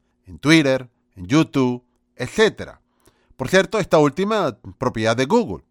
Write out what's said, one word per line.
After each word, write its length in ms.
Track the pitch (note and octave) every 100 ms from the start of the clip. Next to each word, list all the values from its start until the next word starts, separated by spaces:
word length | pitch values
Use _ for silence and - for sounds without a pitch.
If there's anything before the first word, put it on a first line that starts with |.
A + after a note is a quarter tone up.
| _ _ -
en 140 | E2
Twitter, 500 | C#3 D#3+ C#3 C3 B2+ _ _ -
en 100 | F#2
YouTube, 600 | D3 D#3 C#3 B2+ B2 _ _ _ -
etcétera. 680 | B2+ - A3 - G2 - _ _ _ _ _ -
Por 120 | B2+
cierto, 300 | F#3+ F#3+ A3
esta 180 | F3 E3
última 600 | D3 C#3+ G3+ A3 D#3+ G#2 G2+ F#2
propiedad 380 | A#2+ A2+ A2 A#2
de 100 | C3+
Google 380 | A3+ F3 E2 _